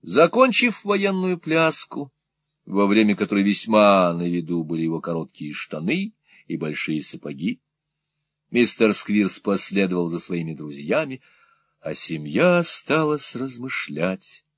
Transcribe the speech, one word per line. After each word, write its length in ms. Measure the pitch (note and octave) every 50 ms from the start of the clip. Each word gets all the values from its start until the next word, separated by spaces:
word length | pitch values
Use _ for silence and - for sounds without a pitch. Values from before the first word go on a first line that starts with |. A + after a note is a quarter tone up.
| -
Закончив 800 | - - B2 E3 E3+ - A#3 C4 C4 A3 - B3 B3 G#3 - -
военную 540 | G3+ G3+ G3+ G3 G3 G3 F#3+ F#3 F#3 F3+ E3
пляску, 720 | - D#3+ D#3+ D#3+ E3 D#3+ D3+ - - - - - D3 C3+ _ _ _ _ _ _ _ _ _ _ _
во 200 | - F#2 G2 G#2
время 280 | G2+ G2+ G#2+ A2 G#2+ G2+
которой 280 | - G#2+ F2+ G#2 G2 G2
весьма 680 | G2+ G2+ - - A2 A2 G#2+ G#2 G#2 G2+ F#2+ F#2 F2 E2+
на 80 | E2+ F2
виду 420 | F2 F2 F2 E2 D#2 E2+ E2+ D#2+
были 180 | D2+ E2 D#2+ D#2+
его 180 | E2 D#2+ D#2+
короткие 520 | - E2+ E2+ E2 D#2+ - _ - D#2 D2+ D2+
штаны 640 | - - - - D2+ D#2+ F#2 C#3+ F#3 G3 A3 _ _ _ _ _ _ _
и 100 | _ E2+
большие 460 | D#2 D#2 D#2 D2+ - - - D#2+ D#2 C#2
сапоги, 580 | - - - - D2 D2 C2+ D#2+ G2 - _ _ _ _ _ _ _ _ _ _ _ _ _ _ _ _ _ _ _
мистер 440 | - A#2 A#2+ G#2 - - A#2 G#2+ G2+
Сквирс 440 | - - - G#2 G#2+ G2+ F#2 - -
последовал 680 | _ - G2 F#2 - - G2 G2 G2 F#2 F2+ F2+ F2 E2+
за 100 | E2 E2+
своими 360 | - - F#2 E2+ E2 D#2+ D#2+
друзьями, 680 | C#2 D2+ D2+ C#2+ C#2 C#2+ D2+ G#2 C#3+ D#3+ C#3+ C3 C3 _ _ _ _ _ _ _ _ _ _ _ _
а 140 | _ D#2 D#2+
семья 640 | - - - E2 D#2 D2+ D2 D2 A2 D3+ F3+ F3+ F3
осталась 800 | E3+ - - - - - C#3 D#3+ D#3+ D3+ D3+ D3 - - -
размышлять 1080 | A#2+ B2+ C3+ B2+ A#2+ B2 C3 - - - - D2 D2+ E2 F#2 F#2+ F#2+ - - - - _ _ _